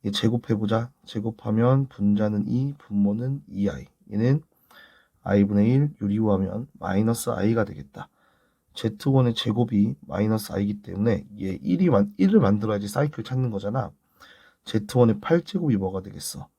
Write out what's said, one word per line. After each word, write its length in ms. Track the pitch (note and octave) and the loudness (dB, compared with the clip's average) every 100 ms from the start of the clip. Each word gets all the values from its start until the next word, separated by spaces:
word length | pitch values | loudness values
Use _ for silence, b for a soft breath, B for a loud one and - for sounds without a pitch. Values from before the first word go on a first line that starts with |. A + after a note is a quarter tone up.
| G2+ | -4
얘 60 | |
제곱해보자. 800 | G2+ A2+ A#2+ - G#2+ G#2+ A2+ A#2+ _ - | 0 0 0 -2 -2 0 -2 -2 _ -10
제곱하면 800 | A2 G#2+ A2 - A2 A#2+ C3+ C3+ | -6 -6 -8 -2 2 4 2 0
분자는 600 | - G2+ G#2 G#2+ G#2 G2+ | -2 0 2 2 0 -2
이, 260 | A#2+ C#3 C#3 | -2 -2 -8
분모는 680 | - G2+ G2+ G#2 B2+ C#3 - | -6 0 0 0 -4 -6 -8
이 200 | F#2+ G2+ | -4 -4
아이. 160 | C2+ - _ _ | -4 -14 _ _
얘는 300 | G#2 A#2 D3 - _ b b b b b b | -2 2 2 -2 _ b b b b b b
I분의 460 | - G2+ G2+ G2+ G#2+ | 0 4 4 4 4
일 240 | C3 D3 - | 4 2 -2
유리화하면 680 | G#2 G#2 A2 G2 F#2+ G2+ C3+ | -2 0 2 2 0 -4 -10
마이너스 560 | - F2 F#2+ A2 A#2 - | -10 -2 0 2 0 -2
I가 360 | A#2+ G2+ A#2 G#2 | 0 0 2 -2
되겠다. 440 | D2 C2+ - - _ _ _ _ _ _ | -6 -16 -16 -18 _ _ _ _ _ _
제트 360 | - A2+ G#2+ C#3 | -6 -6 -4 2
원의 260 | C3+ B2 A#2 | 2 2 0
제곱이 600 | A#2 G#2+ A#2 G#2+ G#2+ - | -2 0 0 2 2 0
마이너스 520 | - F2 G#2+ A2 G#2 | -8 -2 0 0 -2
I이기 280 | F#2+ G2+ G#2 | -4 -4 -4
때문에 460 | - F#2+ A2 G#2 - G#2 | -8 -2 0 0 -4 -8
얘 180 | F#2+ F2+ | -8 -6
일이 280 | - E3+ F3+ | -2 2 4
만-, 240 | A2 G2+ - | 4 2 2
일을 220 | F#3+ G#3+ | 2 4
만들어야지 480 | A2+ G#2 G#2+ G#2 G2+ | 2 2 0 -4 -4
사이클 360 | A#2 D3 D3 | -2 -4 -4
찾는 280 | A2 C3 B2+ | -6 -4 -2
거잖아. 400 | G2+ G2 B2 G2 - b b b b b b | -4 -4 -6 -6 -12 b b b b b b
제트 340 | - A2+ G#2 B2+ | -4 -4 0 4
원의 220 | A#2+ G#2 | 4 4
팔 240 | - E3+ | 2 0
제곱이 320 | - G3 D#3 G#2 | 0 -4 0 0
뭐가 240 | F#2+ F#2+ | 0 -6
되겠어? 460 | G2 F#2+ - - - | -10 -12 -12 -12 -16